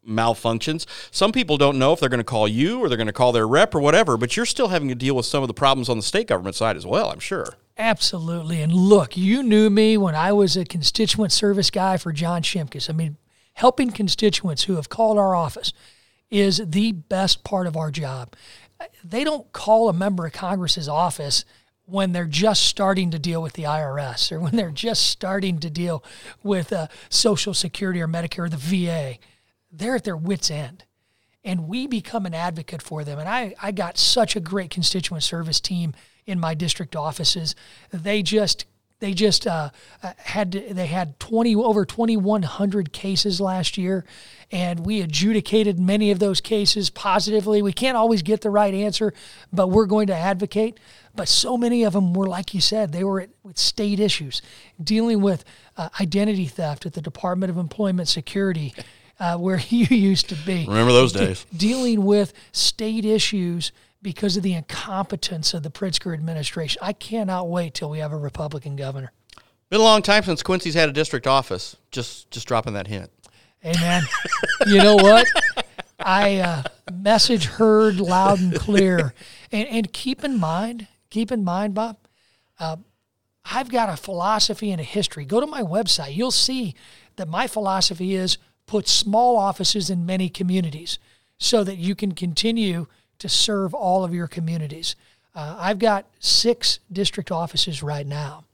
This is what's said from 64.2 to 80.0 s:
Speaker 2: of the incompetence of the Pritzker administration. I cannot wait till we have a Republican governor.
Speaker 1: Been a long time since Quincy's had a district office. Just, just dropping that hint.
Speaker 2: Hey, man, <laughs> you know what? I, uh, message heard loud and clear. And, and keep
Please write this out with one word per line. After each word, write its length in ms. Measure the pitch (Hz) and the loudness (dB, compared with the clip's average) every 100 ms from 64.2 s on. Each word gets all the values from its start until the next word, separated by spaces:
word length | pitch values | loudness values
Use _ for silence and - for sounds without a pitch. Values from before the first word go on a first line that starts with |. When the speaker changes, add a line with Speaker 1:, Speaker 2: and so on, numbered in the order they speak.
| 208 185 | -2 0
Speaker 2:
of 60 | |
the 120 | 190 | -2
incompetence 1000 | 170 - - - 190 196 190 - 165 147 | -4 -6 -12 -8 -6 -6 -6 -6 -2 -4
of 80 | 175 | -4
the 80 | 151 | -8
Pritzker 440 | - 196 156 185 | -6 -4 -2 -4
administration. 640 | 160 160 160 143 - 151 - | -6 -6 -6 -6 -6 -6 -6
I 100 | 180 | -6
cannot 560 | 208 - 226 196 185 180 | -10 -8 -6 -4 -4 -4
wait 260 | 175 170 | -4 -4
till 160 | - 151 | -8 -8
we 80 | 156 | -8
have 140 | 151 | -6
a 40 | 151 | -6
Republican 600 | 143 - 151 151 147 139 | -8 -8 -8 -8 -10 -8
governor. 360 | 135 135 127 _ _ - _ _ _ | -8 -8 -12 _ _ -20 _ _ _
Speaker 1:
Been 100 | 208 | 4
a 40 | |
long 180 | 220 214 | 6 6
time 200 | - 208 | 6 2
since 200 | 190 156 | 2 -4
Quincy's 320 | - 185 170 | 0 -2 0
had 140 | 160 156 | 2 2
a 40 | |
district 340 | 143 156 131 135 | 2 -2 -2 2
office. 500 | 135 127 90 - - _ | 2 2 -8 -8 -16 _
Just, 400 | - 120 - - | -10 -10 -12 -16
just 160 | 120 - | -14 -2
dropping 280 | 117 110 | -2 -2
that 120 | 104 95 | -8 -8
hint. 240 | 101 87 _ - _ _ _ | -10 -10 _ -20 _ _ _
Speaker 2:
Hey, 140 | 165 170 | -2 0
man, 240 | 170 175 147 - - 1077 | 2 0 0 -4 -4 -4
<laughs> 300 | - - 208 | -2 0 6
you 120 | 202 | 8
know 160 | 202 | 10
what? 320 | 208 196 220 240 220 - - - - - _ | 10 10 8 8 2 0 -2 -8 -12 -18 _
I, 400 | 190 190 202 196 | 0 2 2 2
uh, 240 | 175 160 127 - - | 0 -2 -6 -12 -14
message 540 | 180 196 220 - 233 143 | -4 2 4 4 4 0
heard 540 | - 220 214 220 190 | 2 6 6 6 2
loud 400 | 180 185 190 202 | 2 4 4 4
and 140 | 180 | 2
clear. 600 | - - 202 190 180 147 - - - - | 0 2 4 4 4 0 -6 -20 -20 -6
And, 180 | 214 247 | -4 -2
and 240 | 226 214 | -2 -4
keep 320 | - | -4